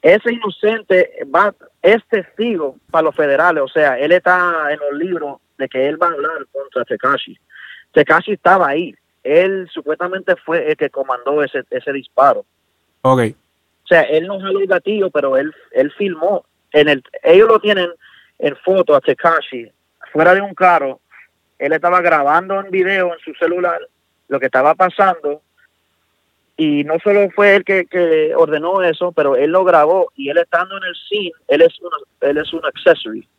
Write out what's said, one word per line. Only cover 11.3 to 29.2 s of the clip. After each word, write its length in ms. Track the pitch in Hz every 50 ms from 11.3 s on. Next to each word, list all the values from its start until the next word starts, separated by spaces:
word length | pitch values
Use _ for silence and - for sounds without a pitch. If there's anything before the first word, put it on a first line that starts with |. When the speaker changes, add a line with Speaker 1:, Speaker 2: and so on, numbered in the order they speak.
| 143 151 -
Speaker 1:
ese, 180 | - - 143 123 _
ese 220 | - 127 - 151 139
disparo. 520 | 139 127 - _ - 135 139 139 - - _ _ _ _ _ _ _ _ _ _ _ _
Speaker 2:
Ok. 180 | 131 131 127 120 110 - _ _ _ _ _ _ _ _ _ _
Speaker 1:
O 20 |
sea, 160 | - 175 165 151
él 240 | - 147 160 165
no 140 | 185 202 190
jaló 180 | 190 196 190 196
el 80 | 196
gatillo, 420 | 185 190 175 _ - 214 214 196 185
pero 260 | - 151 143 139 135
él, 180 | 131 143 156 - _ _ _
él 220 | - 123 135 147 -
filmó. 480 | - 208 202 175 156 160 190 208 180 - _ _ _ _ _ -
En 160 | 151 147 151
el, 160 | 147 135 _ - - - -
ellos 240 | - 165 190 220 226
lo 120 | 226 214
tienen 300 | 208 208 208 190 180 175 175 _ _ - _ _ _ _ _ _
en 160 | - 147 139
foto 400 | - _ 180 190 190 175 - 147
a 40 | 139
Tekashi 680 | - - 135 - - 170 165 156 - - - 123 117 107 _ _ _ _ _ _ - - -
fuera 220 | 151 160 175 185
de 60 | 196
un 140 | 202 202 185
carro. 440 | - 190 180 175 160 139 135 131 _ _ _ _ - - _ _ _ _ _ _ _
Él 140 | - 143 160
estaba 260 | 156 165 175 175 180
grabando 580 | 175 175 160 151 143 143 151 170 185 190 196 196
en 120 | 196 196 185
video 400 | 190 180 185 196 190 185 175 170
en 60 | 165
su 120 | - - 156
celular 440 | - 175 165 175 180 180 175 170 165 - - _ _ _ _ _ _ _ _
lo 120 | 135 139
que 60 | -
estaba 280 | 175 - 127 131 147 160
pasando. 680 | - 185 185 175 - 202 190 180 165 - 147 147 151 _ _ _ _ _ _ _ _ _ _ _ _ _ _ _ _ _ _ _ _ _ _ _
Y 280 | - 160 151 147 147 147
no 100 | 147 156 170 -
solo 260 | 208 202 208 202 190 -
fue 220 | - 202 202 196
él 80 | 202 185
que, 220 | - 196 190 175
que 460 | - - 180 175 165 160 156 156 156 -
ordenó 460 | - 165 151 151 151 156 175 185 196 185
eso, 300 | 175 156 - 180 180 170
pero 240 | -